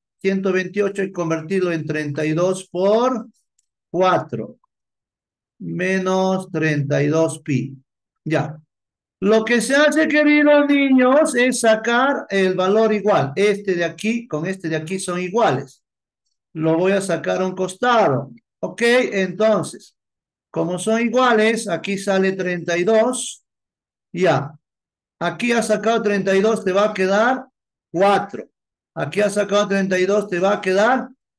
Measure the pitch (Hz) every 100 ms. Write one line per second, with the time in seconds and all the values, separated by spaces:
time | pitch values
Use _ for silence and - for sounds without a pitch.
0 | _ _ 190 190 190 185 185 196 196 196
1 | 190 180 165 160 156 190 180 165 147 151
2 | 147 139 156 156 185 190 - 180 196 226
3 | 254 240 - _ _ _ _ _ _ 175
4 | 185 160 - 110 107 - _ _ _ _
5 | _ _ _ _ _ _ 170 170 185 190
6 | 185 190 190 185 185 156 156 151 135 143
7 | 147 160 160 - - 135 135 - _ _
8 | _ _ 156 151 - - _ _ _ _
9 | _ _ 190 220 220 240 226 277 302 302
10 | 311 294 294 294 294 294 285 285 277 262
11 | 254 285 320 240 254 240 226 220 226 240
12 | 277 247 - 196 185 175 185 220 220 214
13 | 196 170 135 185 208 196 196 175 165 -
14 | 214 233 - 151 175 190 160 156 156 190
15 | 190 175 180 220 202 131 - _ _ _
16 | _ _ _ _ _ 160 160 165 185 196
17 | 190 165 180 180 185 185 185 - 247 226
18 | 175 131 135 - _ _ - - 233 247
19 | - 196 185 180 220 202 143 - - _
20 | _ _ _ _ _ 165 165 180 220 226
21 | 233 247 254 220 220 226 208 170 - 196
22 | 196 190 190 190 180 175 160 170 180 220
23 | 240 254 - - _ _ _ _ _ _
24 | _ 170 180 135 135 - _ _ _ _
25 | _ _ 170 165 240 233 214 208 208 233
26 | 208 202 190 196 214 - 190 185 208 196
27 | 190 202 240 262 - _ _ _ _ 165
28 | 196 196 196 110 - _ _ _ _ -
29 | 147 185 208 202 202 202 202 196 190 185
30 | 185 208 202 175 190 202 185 185 226 262
31 | 262 - _